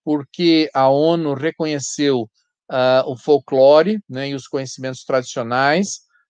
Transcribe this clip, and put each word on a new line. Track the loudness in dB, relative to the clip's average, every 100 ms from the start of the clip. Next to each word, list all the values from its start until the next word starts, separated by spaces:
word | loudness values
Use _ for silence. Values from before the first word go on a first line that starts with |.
| -6
porque | -4 -6 -2 2 2 2
a | 0 2
onu | 2 2 0 -2
reconheceu, | -4 -4 -4 -4 -6 -8 -2 0 0 -4 _ _ _ -8
ah, | -2 2 2 0
o | -4
folclore, | 0 0 2 4 6 6 4 -2 -6
né, | -10 -8
e | -8
os | -8
conhecimentos | -8 -8 -10 -10 -10
tradicionais, | -4 -4 -4 -8 -4 -2 0 0 -2 -8 _ _ _